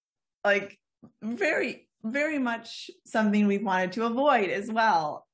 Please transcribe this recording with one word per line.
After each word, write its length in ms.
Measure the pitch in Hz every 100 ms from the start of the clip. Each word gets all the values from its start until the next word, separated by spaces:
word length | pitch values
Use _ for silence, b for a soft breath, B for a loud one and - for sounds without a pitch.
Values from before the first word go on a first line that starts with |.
| _ _ _ _
like 340 | 202 202 196 - _ _ - _
very, 680 | 214 240 403 - 247 - _ _
very 360 | 220 277 302 294
much 520 | 247 233 233 - - - -
something 400 | 226 214 208 202
we've 180 | 202
wanted 280 | 208 185 185
to 120 | 185
avoid 460 | 233 233 285 247 185
as 200 | 196 220
well. 560 | 220 220 170 151 - _